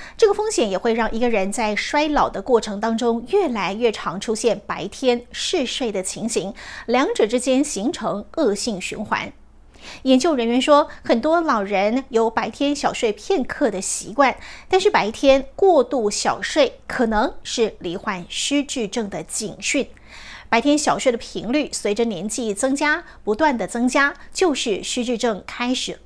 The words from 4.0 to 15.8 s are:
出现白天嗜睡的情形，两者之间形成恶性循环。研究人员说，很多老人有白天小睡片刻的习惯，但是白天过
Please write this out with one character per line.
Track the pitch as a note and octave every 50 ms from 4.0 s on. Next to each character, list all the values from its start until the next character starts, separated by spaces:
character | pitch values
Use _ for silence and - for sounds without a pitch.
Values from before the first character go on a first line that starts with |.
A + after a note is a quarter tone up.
| - - D#3 G3
出 | - - A3
现 | G#3+ - A#3 G3 G#3 -
白 | - F3 - D#3+
天 | G3+ - - C#4 B3+ B3 A#3+ A#3+ -
嗜 | - - - - - E4+ C4
睡 | A3+ - - C4 A3+
的 | G3+ G3
情 | F#3 - - F#3 G3+
形， | A#3 - G#3+ E3+ G3 A#3 - - - - - -
两 | - A#3 B3 C#4+ G4+ A#4+
者 | - A#3+
之 | G#3 A#3 B3
间 | - C4+ B3+ C4 D4
形 | - - G3+ G3 C#4 F4
成 | - A3 F#3 F3 G#3 G#3 - -
恶 | - D4 G#3+ G3+
性 | G3+ - B3 G#3 F3+
循 | - - - - G#3+
环。 | - - - E3 - - - - - - - - - - - - - - - -
研 | C4 C4 B3+
究 | B3+ F4 D4+
人 | B3 A3+
员 | A#3 A#3+ C4
说， | B3+ D4+ D4 C#4+ D4+ - - - -
很 | - D#4 A#3
多 | A3+ D4+ E4 F4
老 | E4 D#4 B3+ G#3+ G3
人 | G3 G3+ F#3+ G3+ G#3+ A#3 C4 C4 -
有 | A#3+ A3 A3+ A3+
白 | A#3 A#3+ G#3+ G#3+
天 | A3 - C#4+ C#4+ D4
小 | C#4+ - - -
睡 | - - A3
片 | G#3 - - - G4 E4 A#3+
刻 | - - - D4+ A3+
的 | G3 F3+
习 | G3 - - - - - G#3
惯， | C#4 C#4 B3 G#3+ - - - - - - -
但 | F#4 F#4+
是 | F#4+ G#4
白 | - - D4+ D4+
天 | A#3 - - C4+ C4+ C#4 C4 - -
过 | - G4 G4 E4+ C#4+